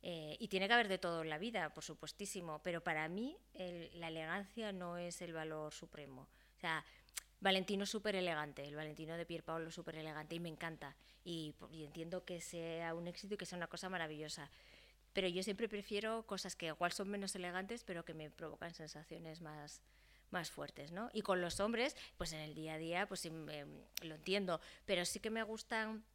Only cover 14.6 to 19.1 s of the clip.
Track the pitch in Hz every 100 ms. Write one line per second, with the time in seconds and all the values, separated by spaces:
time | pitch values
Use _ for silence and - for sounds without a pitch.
14.6 | - - - - - - 190 175 185 190
15.6 | 226 208 202 208 220 226 220 190 190 -
16.6 | 165 151 175 - 196 202 196 196 180 180
17.6 | 196 233 - 170 165 160 151 - 160 143
18.6 | 170 165 151 156 151